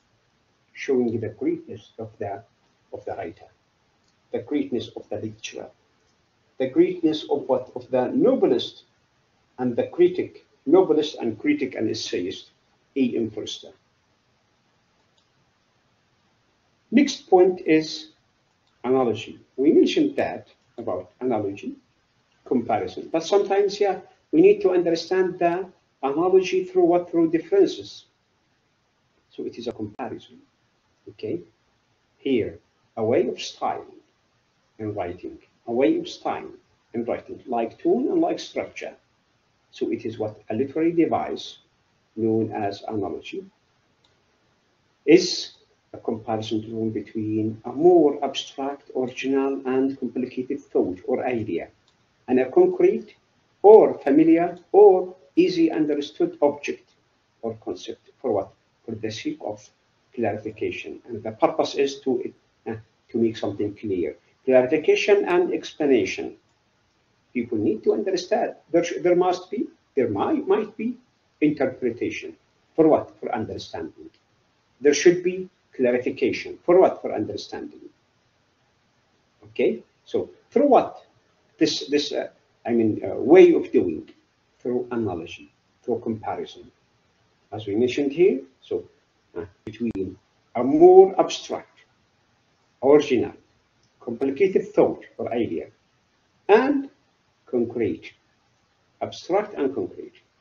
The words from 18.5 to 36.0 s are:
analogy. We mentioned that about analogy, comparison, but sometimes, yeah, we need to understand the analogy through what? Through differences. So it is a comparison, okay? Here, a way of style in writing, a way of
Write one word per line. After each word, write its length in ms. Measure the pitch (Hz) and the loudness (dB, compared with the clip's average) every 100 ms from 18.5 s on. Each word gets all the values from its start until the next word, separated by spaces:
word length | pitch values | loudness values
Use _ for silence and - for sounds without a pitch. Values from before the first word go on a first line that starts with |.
| _ _ _ | _ _ _
analogy. 540 | 123 131 120 107 - - _ - | -2 0 0 -2 -8 -18 _ 0
We 160 | 139 | 4
mentioned 440 | 320 - - 139 - | 4 4 2 0 -2
that 320 | 85 110 - _ _ - | -6 -6 -16 _ _ -12
about 360 | 104 92 - - | -8 -8 -10 -8
analogy, 560 | 127 110 98 101 - - _ _ _ _ _ _ | -4 -4 -4 -8 -14 -16 _ _ _ _ _ _
comparison, 640 | - 127 110 104 90 - - | -4 -4 -2 -4 -4 -10 -6
but 140 | - | -6
sometimes, 560 | - - - 196 196 - | 0 0 2 0 0 0
yeah, 200 | 196 180 - _ - | -2 -2 -10 _ -2
we 100 | 160 | 6
need 180 | 190 202 | 6 6
to 100 | 190 | 2
understand 680 | 180 170 165 - 185 185 160 | 2 0 -2 -2 0 0 0
the 280 | 170 175 190 _ _ - | 0 -2 -8 _ _ -8
analogy 640 | 139 147 185 190 185 185 | -4 0 4 4 2 -2
through 200 | 185 185 | -2 2
what? 260 | 170 175 175 | 4 2 0
Through 200 | 170 160 | 0 2
differences. 760 | 165 - 202 151 - - - _ _ _ _ _ _ _ _ _ _ _ _ _ | 0 0 2 2 0 -14 -18 _ _ _ _ _ _ _ _ _ _ _ _ _
So 140 | - | -12
it 140 | - - | -12 -10
is 80 | 117 | -12
a 60 | |
comparison, 640 | 110 104 - 120 - - - _ _ _ _ _ _ - | -10 -12 -10 -12 -12 -18 -20 _ _ _ _ _ _ -20
okay? 320 | - 107 175 - _ _ _ _ _ _ _ | -14 -10 -10 -12 _ _ _ _ _ _ _
Here, 400 | 139 120 90 - _ _ _ - | -2 -2 -2 -8 _ _ _ -4
a 80 | |
way 240 | 110 151 - | 0 0 0
of 120 | - | -4
style 460 | - - 123 73 - - _ _ _ _ _ _ _ - | -12 -8 -6 -6 -12 -20 _ _ _ _ _ _ _ -12
in 160 | 107 | -10
writing, 440 | 98 87 90 - - _ _ - | -8 -10 -10 -14 -18 _ _ -6
a 60 | |
way 260 | 117 - | 0 0
of 100 | 349 | 0